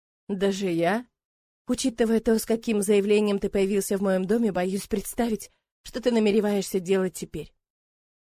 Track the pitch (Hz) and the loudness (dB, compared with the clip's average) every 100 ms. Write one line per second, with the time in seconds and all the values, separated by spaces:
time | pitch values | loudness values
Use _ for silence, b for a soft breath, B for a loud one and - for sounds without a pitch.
0 | _ _ - 196 196 190 196 165 165 214 | _ _ -10 -2 -2 0 -2 0 0 0
1 | 247 _ _ _ _ _ - 247 262 233 | -4 _ _ _ _ _ -6 -2 -2 0
2 | 226 226 233 220 - 226 226 208 196 208 | 2 2 2 0 0 -2 0 0 2 2
3 | 202 208 208 202 196 202 190 196 190 196 | 4 4 2 0 -2 0 0 0 -2 -2
4 | 196 185 185 226 233 180 185 190 - 202 | 0 0 0 0 0 0 -2 -4 -4 -6
5 | - - 233 214 - _ _ _ - - | -4 -4 -2 -4 -8 _ _ _ -14 -4
6 | 247 233 214 208 208 202 190 190 175 190 | 0 2 4 2 2 0 -2 -4 0 0
7 | 185 - - 165 147 _ _ _ _ _ | 0 -6 -12 -12 -14 _ _ _ _ _
8 | _ _ _ | _ _ _